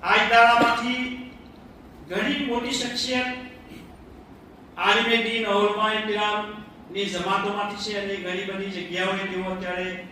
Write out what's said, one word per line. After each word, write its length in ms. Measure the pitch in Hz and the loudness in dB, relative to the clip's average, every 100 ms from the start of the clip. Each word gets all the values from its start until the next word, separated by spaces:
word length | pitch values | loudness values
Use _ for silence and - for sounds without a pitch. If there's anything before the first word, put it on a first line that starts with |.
આ 120 | 175 214 | 4 2
ઇદારામાંથી 1040 | 214 233 233 240 240 240 240 254 254 - - - - - - - - - - | 6 8 8 8 6 2 -2 -4 -4 -8 -12 -16 -20 -20 -20 -20 -20 -20 -6
ઘણી 360 | 190 226 285 277 | -2 -2 -2 0
મોટી 260 | 240 240 | -2 -2
શખ્સિયત 540 | 254 240 247 254 254 254 254 - - - - - - - - - - - - - - | -2 -2 -4 -2 0 -2 -6 -10 -16 -18 -18 -18 -20 -20 -20 -20 -20 -20 -20 -18 -2
આલિમે 400 | 190 214 226 226 | 2 4 4 2
દીન, 300 | 226 226 208 | 2 0 2
ઉલમાએ 540 | 202 202 208 214 214 | 4 4 4 2 0
કિરામની 1040 | 214 208 214 208 208 - - - - 190 202 | -2 0 0 0 -4 -10 -16 -18 -10 -6 -4
જમાતોમાંથી 720 | 175 180 196 202 202 208 208 | -2 0 0 0 -2 -4 -4
છે 240 | 214 202 | -4 -4
અને 160 | 202 196 | -4 -6
ઘણી 300 | 175 185 196 | -4 -6 -4
બધી 200 | 190 196 | -6 -6
જગ્યાઓએ 500 | 180 - 180 190 190 | -6 -6 -2 -2 -2
તેઓ 280 | 190 185 | -4 -4
અત્યારે 640 | 185 185 180 180 185 180 - | -4 -4 -4 -4 -6 -8 -12